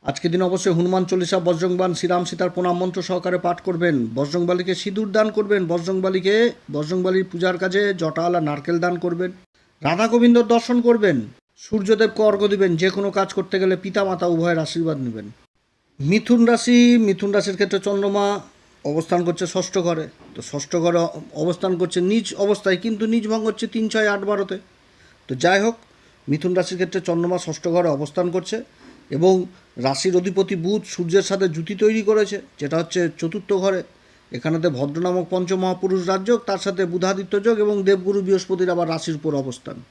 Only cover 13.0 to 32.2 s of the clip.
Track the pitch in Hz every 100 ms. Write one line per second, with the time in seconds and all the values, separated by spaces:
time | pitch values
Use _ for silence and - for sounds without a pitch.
13 | 202 196 190 - 190 190 185 185 190 196
14 | 196 180 175 170 170 165 156 165 165 147
15 | 127 110 104 117 _ _ _ _ _ _
16 | 139 208 220 240 233 233 - 240 240 240
17 | 220 185 202 202 196 190 202 196 196 202
18 | 202 202 202 202 - _ _ _ 143 151
19 | 160 175 175 165 175 190 180 196 175 165
20 | 151 - - - - 147 139 180 170 170
21 | 170 156 - - 160 175 190 180 180 180
22 | 180 220 214 - 202 202 196 180 226 214
23 | 220 233 214 226 220 214 226 226 220 220
24 | 214 202 196 202 196 196 - _ _ _
25 | _ _ - 131 165 190 214 233 - _
26 | _ _ - 151 180 180 180 185 180 190
27 | 180 170 175 180 - 151 180 170 175 139
28 | 147 - 180 175 175 220 - _ - -
29 | _ - 175 190 180 - _ - 123 135
30 | 190 180 180 190 190 196 170 214 208 -
31 | 175 185 190 196 190 156 165 202 214 220
32 | 202 214